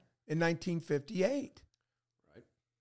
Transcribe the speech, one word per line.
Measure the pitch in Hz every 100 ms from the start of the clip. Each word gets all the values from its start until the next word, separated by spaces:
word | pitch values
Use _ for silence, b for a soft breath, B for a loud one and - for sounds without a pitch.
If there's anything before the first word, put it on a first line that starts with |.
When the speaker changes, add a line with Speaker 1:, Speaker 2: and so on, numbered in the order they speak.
| _ _ -
Speaker 1:
in | 156
nineteen | 165 170 185 170
fifty-eight. | - 147 139 196 190 277 - - - _ _ _ _ _ _ 78
Speaker 2:
Right. | - _ _ _